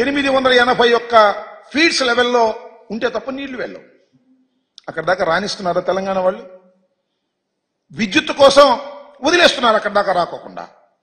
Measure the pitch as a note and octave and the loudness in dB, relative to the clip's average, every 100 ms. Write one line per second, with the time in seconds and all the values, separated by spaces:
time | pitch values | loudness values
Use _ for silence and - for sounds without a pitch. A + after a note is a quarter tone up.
0 | C4 C#4+ C#4 C4+ B3+ B3 B3 B3 A#3+ A#3 | -2 -2 0 0 2 2 2 2 2 2
1 | A#3 A#3 G#3 F#3+ - - - C4+ E4 - | 2 4 4 0 -10 -20 -8 0 0 0
2 | C4 A#3 A#3+ B3 A3+ A3 - - - A3 | 0 0 0 2 0 -2 -14 -20 -14 -6
3 | A#3+ G#3+ C4 C4+ C#4 B3 B2 - - _ | -6 -6 -8 -10 -10 -10 -12 -14 -20 _
4 | _ _ _ _ _ _ _ _ - D#3+ | _ _ _ _ _ _ _ _ -14 -8
5 | D#3+ F#3 E3+ E3+ G3+ - F#3 F3 F3+ F#3 | -4 -2 0 -2 -4 -6 -4 -2 -2 -4
6 | G3 F#3+ F#3 G#3 - - _ _ _ _ | -4 -2 -2 -4 -10 -20 _ _ _ _
7 | _ _ _ _ _ _ _ _ _ C3+ | _ _ _ _ _ _ _ _ _ -8
8 | G#3 C#4 - C#4+ C#4 C4+ C#4+ A#3 - - | -4 -2 -2 4 6 8 6 4 -4 -16
9 | - - C4 F4 D#4+ - A#3 G#3+ G#3 G3+ | -20 -6 0 4 2 2 0 0 0 -2
10 | G3 F3 E3 C3 G#2+ F2+ E2+ _ _ _ | 0 -2 -4 -6 -16 -16 -18 _ _ _